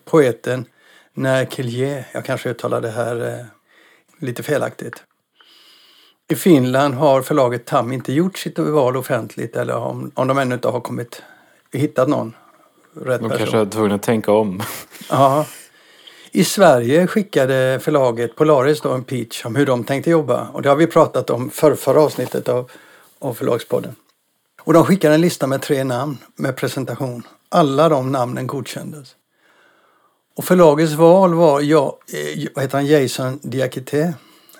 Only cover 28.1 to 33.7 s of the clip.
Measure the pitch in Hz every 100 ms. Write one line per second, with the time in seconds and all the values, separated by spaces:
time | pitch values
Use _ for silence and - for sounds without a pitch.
28.1 | 135 123 127 127 139 123 - - 151 131
29.1 | _ _ _ _ _ _ _ _ _ _
30.1 | _ _ - - 180 165 147 165 151 165
31.1 | 180 190 165 170 143 147 156 139 - -
32.1 | 151 147 151 135 - 135 139 143 151 127
33.1 | - 131 131 - 127 131